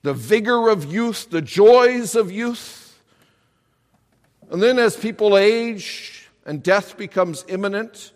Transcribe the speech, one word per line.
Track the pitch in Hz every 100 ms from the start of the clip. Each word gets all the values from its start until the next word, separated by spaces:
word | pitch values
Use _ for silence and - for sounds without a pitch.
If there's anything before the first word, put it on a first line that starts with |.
the | 143
vigor | 131 113 233 220 240 226
of | 208 143
youth, | 185 233 208 -
the | 165
joys | 139 170 214 247 247 247 233 233
of | 202
youth. | 196 240 240 - - - _ _ _ _ _ _ _ _ _ _ _ _ _ _ _ _
And | 175
then | 220 254
as | 233 -
people | 220 - 208 196
age | 202 226 233 214 - - - - - _ -
and | 147
death | 151 196 196 -
becomes | 202 196 180 151 -
imminent | 185 202 202 226 - -